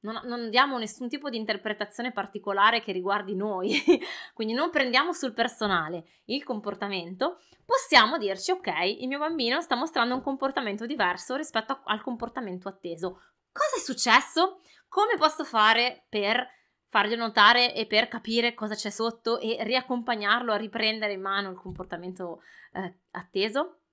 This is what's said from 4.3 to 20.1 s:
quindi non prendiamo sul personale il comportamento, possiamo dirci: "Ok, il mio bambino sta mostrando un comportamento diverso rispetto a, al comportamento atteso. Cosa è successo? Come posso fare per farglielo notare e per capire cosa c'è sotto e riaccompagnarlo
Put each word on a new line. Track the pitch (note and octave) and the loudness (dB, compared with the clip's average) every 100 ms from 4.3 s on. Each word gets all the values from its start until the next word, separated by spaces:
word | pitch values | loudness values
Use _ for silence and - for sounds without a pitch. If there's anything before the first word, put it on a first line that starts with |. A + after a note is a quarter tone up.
quindi | _ A3 | _ -4
non | A#3 E4 | -2 0
prendiamo | D#4+ C4 B3 D#4+ | 0 2 2 2
sul | D#4+ C4 | -2 -4
personale | A3 A#3 - G#3+ F#3 D#3 F3 E3 _ - | -2 -2 0 0 0 -2 -8 -12 _ -6
il | B3+ - | -6 -4
comportamento, | A3 G#3+ G3 G3+ F#3+ E3+ F#3 C4+ - _ _ _ | -6 -6 -6 -4 -6 -6 -4 -4 -4 _ _ _
possiamo | C5 C5+ C4+ A3 D#4+ | 0 6 6 6 2
dirci: | G#3 F#3 - | -2 -4 -2
"Ok, | F#4 F#4 D#3+ F#3 - | -2 0 0 0 -2
il | B3+ | -4
mio | C#4 | -4
bambino | D4+ E4 A#3 C4+ | -4 -2 0 0
sta | F4 B3 | 0 -2
mostrando | D#4+ D4 A#3+ B3+ | -2 0 0 0
un | |
comportamento | C4 C4+ C4+ C4+ A#3+ G#3 A#3 | -4 -2 -2 -2 -4 -6 -6
diverso | C#4 F#3 F3+ - C4 | 0 0 0 -4 -6
rispetto | D#4 A3+ A3 | -2 -4 -4
a, | C4+ - | -6 -4
al | G#3+ | -4
comportamento | - A#3+ A3+ - A3+ F3+ F#3 | -4 -6 -6 -8 -8 -8 -10
atteso. | F#3+ F3 E3 F#3 F#3 _ _ _ | -12 -12 -6 -6 -8 _ _ _
Cosa | - D5+ B4 | -4 -2 -2
è | |
successo? | - C4 - A#3 - - F4+ F#4 _ _ _ | -4 -4 6 6 6 0 0 0 _ _ _
Come | - G#4+ A#4+ | 0 2 4
posso | D#4 D#4 | 2 2
fare | D4+ A3+ G#3+ A3+ B3 B3 _ | -4 4 4 6 2 -2 _
per | G#3+ G3+ A3+ C4 _ _ _ _ | -2 0 0 -2 _ _ _ _
farglielo | A3 G#3 A#3 | 2 2 0
notare | A3+ A3 G#3 A#3+ B3 - | -2 8 8 10 4 0
e | G#3+ | 0
per | G#3+ A#3 | 2 2
capire | A#3 - A3+ A#3 | -2 -2 2 2
cosa | A#3 G#3+ | -2 -6
c'è | G#3+ G#3 | -4 -6
sotto | - A3+ A#3 - A#3 | -2 -4 -2 -2 -2
e | A3 A3+ | -2 -4
riaccompagnarlo | A3+ B3+ B3+ B3 A#3 | 0 -2 0 -4 -2